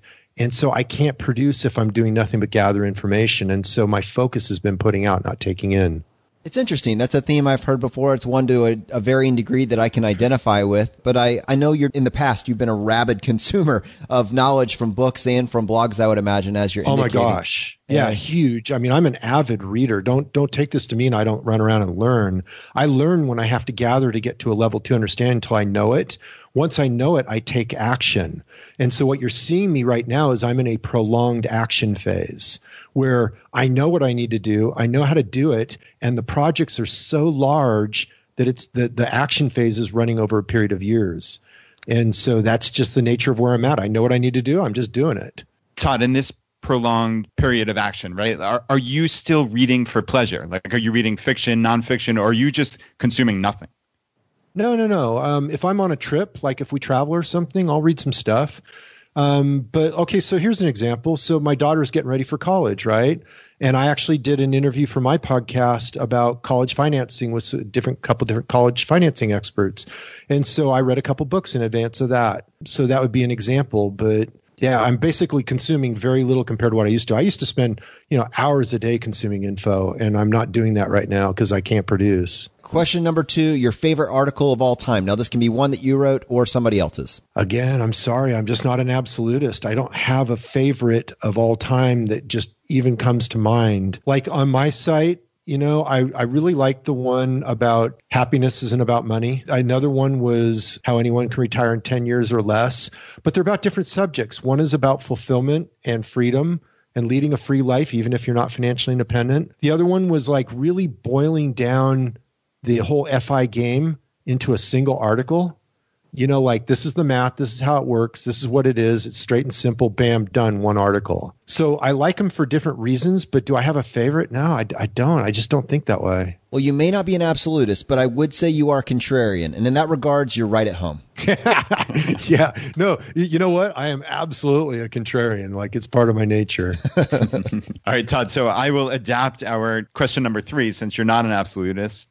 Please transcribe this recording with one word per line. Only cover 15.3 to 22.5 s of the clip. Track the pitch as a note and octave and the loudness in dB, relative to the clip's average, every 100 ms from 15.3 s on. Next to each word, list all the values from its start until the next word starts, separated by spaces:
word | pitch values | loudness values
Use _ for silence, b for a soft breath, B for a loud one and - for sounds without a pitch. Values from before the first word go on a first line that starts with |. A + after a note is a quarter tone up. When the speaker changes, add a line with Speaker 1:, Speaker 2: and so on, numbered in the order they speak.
| B2 B2 | 0 0
Speaker 2:
from | A#2 G#2+ | -2 0
blogs, | A2+ A#2+ G#2+ | 0 0 2
I | A2 | 2
would | G#2+ | 2
imagine, | G2+ G2+ F#2+ G#2 | 2 0 0 -2
as | G2+ G#2 | -2 -2
you're | C#3 | 0
Speaker 1:
Oh | C#3 | 0
my | |
Speaker 2:
indicating. | A2 A#2+ A#2 | 2 2 2
Speaker 1:
gosh. | F#2 - - - - - | 0 -4 -6 -8 -12 -2
Yeah, | C#3+ A#2 | 0 0
Speaker 2:
And | G#2 | -2
Speaker 1:
huge. | - E3+ C#3 A#2 A#2 | -2 2 2 0 -2
I | C3 | -2
mean, | B2 | 2
I'm | D3 D#3 | 4 2
an | B2+ | 0
avid | A2+ C#3+ B2 G#2 | 0 0 0 -2
reader. | G2 A2+ B2+ G2+ | -2 0 2 2
Don't, | G#2+ C3 D3 | 2 0 0
don't | C#3+ C#3 | 0 0
take | C#3+ D3 | 0 -2
this | C#3+ - | -2 -2
to | A#2 | 0
mean | C3 | 2
I | A2 G#2+ | 2 2
don't | G#2+ A2+ | 0 0
run | A2 | 2
around | A2 A2 | 4 2
and | F#2+ F2+ | 0 0
learn. | A#2 A#2+ G2 F#2 B | 2 2 2 -2 B